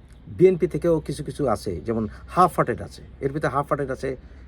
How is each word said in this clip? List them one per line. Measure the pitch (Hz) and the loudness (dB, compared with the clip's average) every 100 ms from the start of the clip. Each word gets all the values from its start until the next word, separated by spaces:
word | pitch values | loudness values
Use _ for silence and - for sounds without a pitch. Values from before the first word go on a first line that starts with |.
| - - - | -20 -20 -8
বিএনপি | 98 185 180 170 | 6 6 6 0
থেকেও | 147 170 160 | 0 2 2
কিছু | 151 147 | 0 -8
কিছু | 139 131 139 | -6 -2 0
আছে, | 107 - 85 76 | 0 -2 -6 -2
যেমন | 113 107 - - | -2 -2 -6 -4
হাফ | - 180 175 | 4 4 4
হার্টেড | 143 104 | -2 -2
আছে, | 101 - - - | -6 -16 -20 -6
এর | 139 | -6
ভিতরে | 143 151 | -2 -2
হাফ | 131 147 | -2 -2
হার্টেড | 147 139 | -2 -2
আছে | 131 139 131 - - | -4 -6 -8 -12 -20